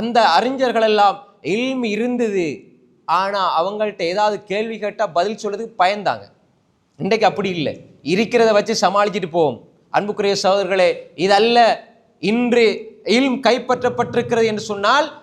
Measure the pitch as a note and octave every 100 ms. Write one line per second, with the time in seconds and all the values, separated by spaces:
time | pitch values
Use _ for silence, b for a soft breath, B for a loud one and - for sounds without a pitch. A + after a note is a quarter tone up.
0 | A3+ A#3+ G3+ E3 A#3 C4 B3+ A3+ A3 G#3+
1 | G3+ F3+ - _ C#3 G#3 B3+ C4 A#3 G#3
2 | A#3+ A#3+ A3+ F#3+ D#3+ B2 - _ _ _
3 | - E3+ G3 G3 F3+ D3+ F3+ G#3 G#3+ G3
4 | E3+ F#3 G#3+ G3+ G#3 G3 A3+ A3 G#3 G#3
5 | G3+ D#3+ G3 A3 G#3 G3+ A3+ - F3+ G#3
6 | E3+ A2+ G2+ _ _ _ _ _ _ _
7 | F3 - G3 G3 G3 F3 B2+ - - -
8 | C3 F#3 A3 A#3+ A3+ G#3 G#3 A3 F#3+ G3+
9 | G#3 F#3+ F3 E3+ D3+ A2+ - _ _ D3
10 | G3+ G#3 G3+ G3 G3 G3+ F3+ F#3+ F3+ -
11 | - - F#3 G3+ A3+ A#3+ A3 E3 - _
12 | _ _ F3 A#3 B3 A#3+ A3 E3+ - -
13 | - A3+ C4+ A#3+ A3 B3 A#3+ B3 B3 A#3+
14 | A#3 A#3+ A#3+ A#3 A3+ G#3+ - G3+ G#3 C4+
15 | D#4 -